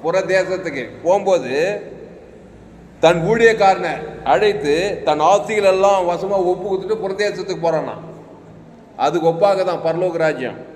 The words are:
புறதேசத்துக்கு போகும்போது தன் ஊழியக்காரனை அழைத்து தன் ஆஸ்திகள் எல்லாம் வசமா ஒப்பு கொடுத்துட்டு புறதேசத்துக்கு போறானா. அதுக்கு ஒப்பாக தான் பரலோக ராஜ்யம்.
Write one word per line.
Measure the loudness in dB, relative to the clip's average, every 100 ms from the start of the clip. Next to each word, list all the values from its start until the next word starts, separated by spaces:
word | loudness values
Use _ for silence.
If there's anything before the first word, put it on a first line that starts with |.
புறதேசத்துக்கு | 0 -2 0 0 0 -4 -6 -8 -10 -6
போகும்போது | 0 2 4 0 0 -2 -2 -4 -10 -18 -18 -20 -20 -20 -20 -20 -20 -20 -20 2
தன் | 2 4 2
ஊழியக்காரனை | 4 4 6 4 2 -2 -6 -8 -10
அழைத்து | 0 2 2 0 0 0 0 -2 -2
தன் | 2
ஆஸ்திகள் | 4 2 2 0 2
எல்லாம் | 4 4 4 0
வசமா | -2 -2 0 0
ஒப்பு | -2 -2
கொடுத்துட்டு | -4 -4 -4
புறதேசத்துக்கு | -4 -2 -4 -4 -6 -4
போறானா. | -2 -2 -4 -10 -14 -20 -20 -20 -20 -20 -20 -20 -20 -2
அதுக்கு | -2 2 0
ஒப்பாக | 2 2 2
தான் | 0 -2
பரலோக | -4 -2 -2 0
ராஜ்யம். | -2 -2 -8 -10 -18